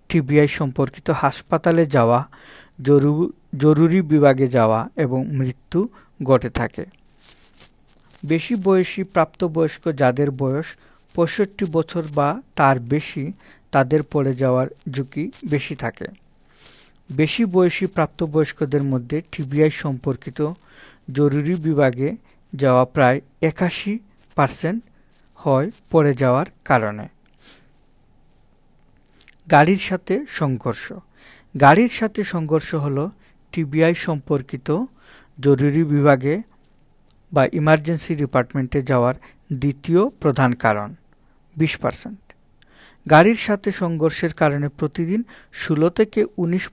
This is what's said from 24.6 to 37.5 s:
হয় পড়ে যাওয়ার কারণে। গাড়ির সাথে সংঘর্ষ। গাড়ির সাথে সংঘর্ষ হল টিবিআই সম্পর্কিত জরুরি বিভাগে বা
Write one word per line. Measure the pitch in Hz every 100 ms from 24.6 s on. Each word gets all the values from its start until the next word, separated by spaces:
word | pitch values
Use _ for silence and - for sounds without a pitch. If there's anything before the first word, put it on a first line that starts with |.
| 160 226 - _ _ _ _
হয় | - 151 135 170 - -
পড়ে | 165 143
যাওয়ার | 131 135 127 180 _
কারণে। | - 131 107 107 110 _ _ - - - _ _ _ _ _ _ _ - _ _ _ _ _ _ _ _ - - -
গাড়ির | 147 160 196
সাথে | - 185 - 202 294
সংঘর্ষ। | - 151 123 123 110 - 190 _ _ - - _ 135
গাড়ির | 143 165 240
সাথে | - 220 214
সংঘর্ষ | 196 175 156 156 -
হল | 156 143 139 170 - _ _ _
টিবিআই | - 147 151 160
সম্পর্কিত | 170 - 151 - 143 123 131 - 165 262 _ - - _ -
জরুরি | 139 135 143 147
বিভাগে | 160 147 143 135 135 180 - _ - _ _ _ _ - _
বা | 151 131